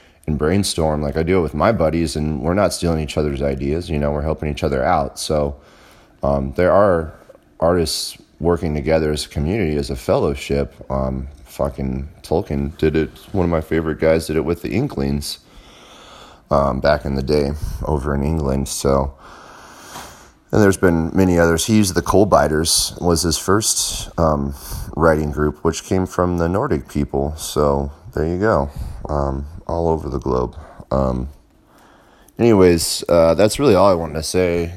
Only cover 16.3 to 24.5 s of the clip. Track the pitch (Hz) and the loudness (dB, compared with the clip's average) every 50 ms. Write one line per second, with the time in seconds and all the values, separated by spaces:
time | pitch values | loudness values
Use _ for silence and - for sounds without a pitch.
16.3 | - - _ _ 76 71 69 69 64 67 - 73 76 73 - 71 69 67 67 65 | -20 -20 _ _ 0 2 2 2 -2 0 2 2 2 2 0 -2 -4 -4 -2 0
17.3 | 76 73 71 71 76 76 - - - - - - 76 71 64 73 71 69 69 73 | 0 2 2 0 -2 -6 -6 -8 -8 -6 -4 -2 -2 -2 -2 -2 -2 0 0 0
18.3 | 80 80 73 67 65 69 69 - - - - 69 67 69 67 71 - - - - | 0 0 0 0 -2 -2 -2 -4 -6 -4 0 2 2 2 0 -2 -6 -10 -20 -20
19.3 | - - - - - - - - - - - - - - - - - - - - | -20 -20 -20 -20 -20 -20 -20 -20 -20 -20 -20 -18 -18 -18 -18 -18 -20 -20 -20 -20
20.3 | _ _ _ _ - 107 104 98 95 - - 90 85 82 80 85 - 90 95 92 | _ _ _ _ 2 4 4 4 4 4 2 2 4 2 0 0 2 2 4 4
21.3 | 87 85 85 85 82 82 - - 110 107 104 92 85 - - - - 92 110 98 | 4 4 4 4 4 0 0 2 4 4 4 2 0 -2 -2 2 4 4 4 6
22.3 | 85 73 71 76 78 76 82 80 - - - - - - 78 87 85 82 - 85 | 6 4 4 4 2 0 0 0 0 0 -2 -4 -6 -4 0 0 2 2 2 0
23.3 | 80 - - - 95 107 107 - - - - - - - - - - - 85 80 | -2 -2 0 2 2 2 2 0 -2 -2 -4 -4 -6 -8 -10 -8 -2 0 2 2
24.3 | 76 71 69 69 | 2 0 -2 -6